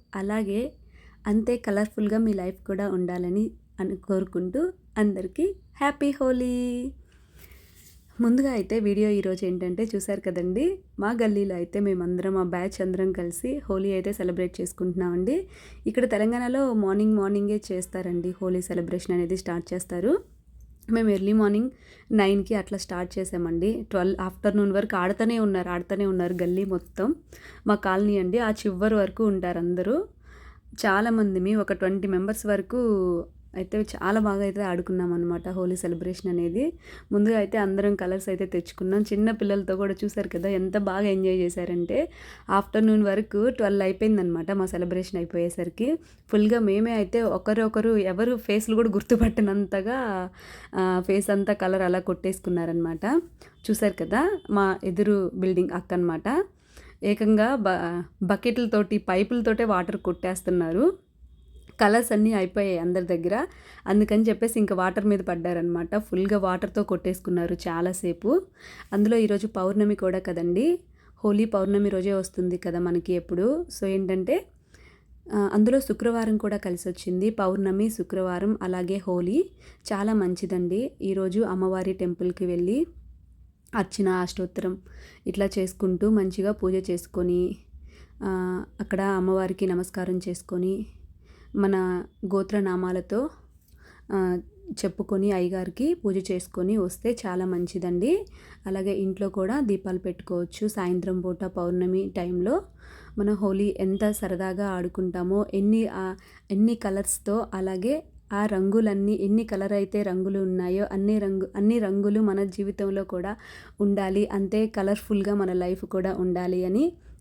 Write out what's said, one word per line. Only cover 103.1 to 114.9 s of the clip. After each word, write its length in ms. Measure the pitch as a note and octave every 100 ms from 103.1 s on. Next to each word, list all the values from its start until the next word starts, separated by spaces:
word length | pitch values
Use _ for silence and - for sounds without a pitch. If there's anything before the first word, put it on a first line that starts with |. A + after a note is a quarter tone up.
| -
మన 120 | G3+
హోలీ 380 | G#3 G3+ G3 G#3 -
ఎంత 320 | F#3+ F#3+ G#3+
సరదాగా 560 | G#3+ F#3+ F3+ F#3+ F#3 G3+
ఆడుకుంటామో, 800 | F#3 F3+ - F#3 F3+ F3+ G3 G#3
ఎన్ని, 280 | G3 G3+ A3 A3
ఆ, 180 | - F#3+ F#3+ - - -
ఎన్ని 240 | G3 A3
కలర్స్‌తో, 640 | A3+ G3+ F#3+ G3+ - - G#3+ G#3+
అలాగే 400 | F#3+ F#3+ F#3+ G#3+ D4+ - - -
ఆ 100 | G3+ G#3+
రంగులన్నీ, 680 | G3 G3 A3 G#3+ G3 G3+ G#3+
ఎన్ని 240 | G3 G#3+
కలర్ 280 | A3+ G3 G3
అయితే 260 | G3+ G3 G#3
రంగులు 360 | G3+ F#3 F#3+ G3
ఉన్నాయో 460 | F#3+ F#3 F3+ F#3+ G#3
అన్ని 240 | G3 G3+ G#3+
రంగు, 300 | G3 F#3+ F#3 G3+
అన్ని 220 | G#3 A#3
రంగులు 420 | G#3 G3 G3+ G#3+
మన 240 | G#3+ G3
జీవితంలో 600 | G3 F#3 G3 F3+ G3 G3
కూడా 280 | F#3+ F#3 F#3 A3 - - - -
ఉండాలి, 440 | G3+ G3+ F#3+ F#3+ G#3
అంతే 400 | G3 F#3+ G#3+ A3
కలర్‌ఫుల్‌గా 680 | G#3+ G3